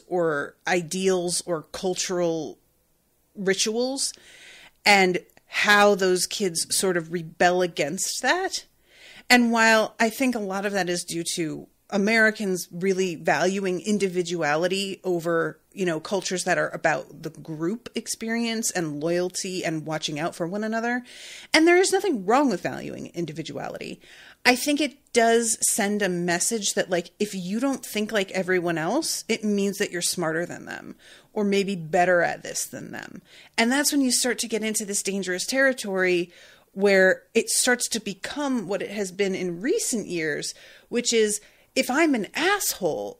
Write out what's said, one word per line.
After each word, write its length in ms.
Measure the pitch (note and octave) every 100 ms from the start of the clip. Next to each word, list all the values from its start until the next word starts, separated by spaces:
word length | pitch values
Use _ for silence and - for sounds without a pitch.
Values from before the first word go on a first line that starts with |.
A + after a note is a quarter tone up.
| -
or 480 | F3+ E3 C#3+ - - -
ideals 760 | F3+ D#3 F#3+ F#3+ F#3 F3 E3+ -
or 160 | D#3 -
cultural 880 | - F#3+ F3+ - F3 E3+ E3 B2+ - _ _ _ _ _ _ _ -
rituals, 800 | F#3+ F#3+ A3 A3+ B3+ C4+ - - - - - - - _ G#3+
and 320 | G3 F#3 F3+ - _ -
how 480 | - G#3 G#3 G#3 G3
those 320 | F#3 F3+ -
kids 400 | - F#3+ D#3+ -
sort 260 | - F#3+ F3
of 140 | D#3+
rebel 520 | F3 D#3+ - F3+ F3+
against 580 | F3+ E3+ C#3+ F#3+ - -
that. 440 | B3+ F4 F#4+ - - _ _ _ - - -
And 220 | B3 A#3
while 440 | A#3 A3+ A3 G#3+ -
I 100 | A3+
think 260 | - B3+ A#3
a 40 |
lot 260 | G3 G3 G3+
of 80 |
that 160 | G3 F3
is 140 | F3
due 200 | - E3 E3 -
to 320 | D#3 D3 - _ -
Americans 800 | G3+ G3+ A3+ A3 G#3+ G3 F3+ -
really 440 | F3 G3 F#3 F#3+ D#3
valuing 640 | E3 D3 F#3 G3 F#3+ F3
individuality 1200 | G#3+ G#3 F#3+ F3+ E3+ F3 D3 D#3 F3+ F#3+ G3 -
over, 560 | F#3 F3 E3 E3 D#3 - _
you 140 | G3 F3+
know, 140 | D#3
cultures 440 | - G3 - F3+
that 140 | - D#4+
are 120 | -
about 520 | E3+ E3 D3 - D3+
the 80 | D#3
group 580 | D#3 C#3+ D3+ E3 A#3 -
experience 800 | A#3 - - A3+ A#3 A#3 A3+ A3+
and 280 | F#3 D#3 D3
loyalty 640 | F3+ F3 F3+ - F#3+ F#3
and 220 | E3+ D#3+ D3+
watching 340 | D#3 - D3
out 140 | D#3+
for 140 | - E3+
one 160 | G3+
another, 400 | A3 A3+ A#3 B3 B3 - - - -
and 140 | D#4 E4
there 100 | F4
is 140 | F#4
nothing 340 | F#4 G4+ A#3 F#3
wrong 240 | B3+ C#4+
with 120 | F3
valuing 500 | C3+ C3 C#3+ - -
individuality, 880 | E3+ E3 D#3 C#3+ C3+ - - - - - - - - A#3
I 100 | B3+
think 260 | D4 D4
it 320 | D4 - _
does 440 | A#3 A3+ A#3 A3+ A3
send 400 | - - G3+ G#3
a 80 | G3
message 640 | F3 F3 F3 - A#3 G3
that, 160 | G3+ -
like, 220 | F3 F3 -
if 140 | G3+
you 260 | G3 F3 A3
don't 260 | C#4 C4 -
think 260 | G#3+ G#3+
like 200 | A3 F#3+
everyone 460 | F#3+ F3+ F3+ E3+ E3
else, 460 | E3 C#4 D#4+ - -
it 140 | A3
means 340 | G#3+ G3+ G3+ G3
that 140 | G3+
you're 100 | F3
smarter 440 | - - D#3+ D#3+ E3+
than 200 | - -
them 300 | - - - - - _
or 120 | G#3+
maybe 320 | G3+ G3 F#3+ F#3+
better 460 | D#3 F3+ F3+ F3+
at 220 | D#3 D#3+
this 220 | E3 - -
than 260 | - -
them. 300 | A2 - - - - - -
And 140 | A#3
that's 200 | C4+ C#4+
when 100 | D4
you 100 | B3+
start 280 | A#3+ B3+ A3+
to 80 | A#3
get 160 | A3
into 220 | A3 G#3+ G3+
this 160 | G3+
dangerous 440 | G3 G3 F#3 F3+ -
territory 840 | C4 C4+ B3+ G#3 F#3+ F#3 F3 F3 - - - _
where 500 | F#3+ G3+ F#3+ F#3+ F3+ _
it 160 | A3+ A3+
starts 380 | - B3+ B3 -
to 100 | A3+
become 680 | G3+ - - C#4+ C#4+ B3 F3+
what 140 | G3
it 100 | G#3
has 200 | G3+ F#3+
been 220 | F3+ G3
in 280 | F#3 F3+ E3+
recent 460 | B3 A4 - A#3 -
years, 460 | E3+ D#3 D3 D3+ - - - -
which 240 | A#3+ A#3+
is, 260 | A3+ G#3+ G#3 - _ _ C4
if 140 | C4
I'm 240 | C4 E4
an 140 | A#3+ F#3 -
asshole, 800 | F4 G4+ - - E3+ B2+ G2+